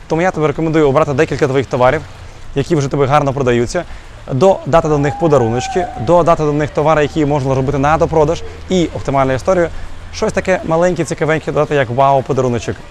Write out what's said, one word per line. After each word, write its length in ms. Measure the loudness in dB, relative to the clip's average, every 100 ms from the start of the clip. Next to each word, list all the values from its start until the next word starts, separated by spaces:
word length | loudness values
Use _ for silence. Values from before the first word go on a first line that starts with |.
| -4
Тому 140 | -2
я 100 | 0
тобі 160 | 0 -2
рекомендую 420 | 0 0 2 4
обрати 240 | 4 2
декілька 340 | 0 0 0 0
твоїх 200 | 0 0
товарів, 340 | 2 2 2 -4 -16 -18 -16 -6 -4
які 200 | 0 0
вже 120 | 0
тобі 180 | 0 2
гарно 280 | 2 2
продаються, 500 | 0 0 2 0 -4 -6 -12 -16 -16 -8
додати 560 | 2 2 2 2 0 2
до 100 | 0
них 220 | 0 0
подаруночки, 680 | 2 4 4 0 -2 -4 -4 -4
додати 440 | 2 4 4 2
до 100 | 0
них 160 | 0 -2
товари, 320 | 0 2 2
які 240 | 2 0 0
можна 300 | 0 0 0
робити 220 | 0 0
на 200 | 2 2
допродаж, 460 | 2 2 2 0 -8 -12 -2
і 200 | 0 0 -4
оптимальна 380 | -2 0 2
історія, 360 | 0 0 0 0 -4 -10 -10 -12
щось 200 | -4 -2
таке 280 | -2 -2 -2 0
маленьке, 380 | 0 2 0
цікавеньке 480 | -4 -2 -2 -2 -2
додати, 240 | -2 0 0
як 140 | 0
вау-подаруночок. 840 | 2 2 2 0 0 0 0 -4 -8 -6